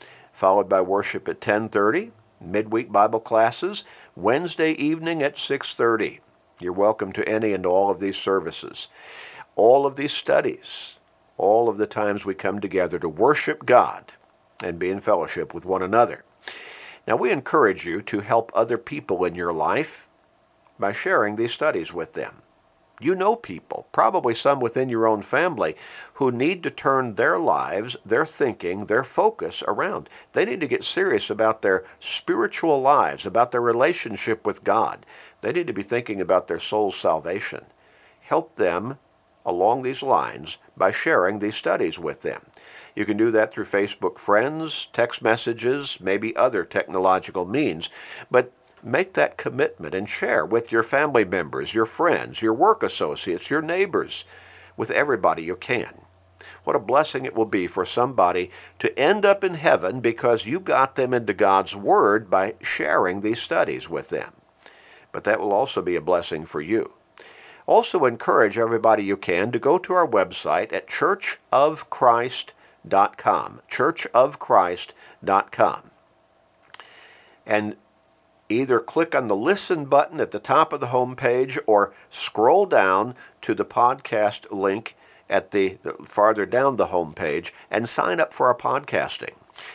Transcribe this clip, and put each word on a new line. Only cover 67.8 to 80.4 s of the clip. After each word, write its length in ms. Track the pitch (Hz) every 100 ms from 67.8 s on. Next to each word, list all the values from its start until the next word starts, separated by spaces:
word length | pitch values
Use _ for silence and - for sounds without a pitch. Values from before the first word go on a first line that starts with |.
| 240 180
encourage 540 | 131 117 - 185 107 110
everybody 460 | 113 113 113 107 98
you 100 | 98
can 380 | - 87 110
to 60 | 120
go 180 | 131 180
to 160 | 180
our 140 | 180 160
website 640 | 107 90 92 78 82 110
at 160 | 95 -
church 500 | - 156 196 - - -
of 360 | 123 151 156 -
Christ 640 | - 127 117 123 - - - _ _ -
dot 300 | 98 101 -
com, 460 | 117 87 50 57 -
church 360 | - 139 160 -
of 260 | 120 139 143
Christ 540 | - 110 90 90 - - - -
dot 300 | - 98 -
com, 380 | - 101 - - _ _ _ _ _ _ _ _ - - - - - _ _ -
and 320 | 107 104 - _ _ _ _ _ _ -
either 300 | 113 131 117
click 360 | - 160 165 139
on 120 | 120
the 80 | 98
listen 500 | 135 196 - 170 139
button 340 | 139 151 156
at 120 | 110
the 80 |
top 340 | 104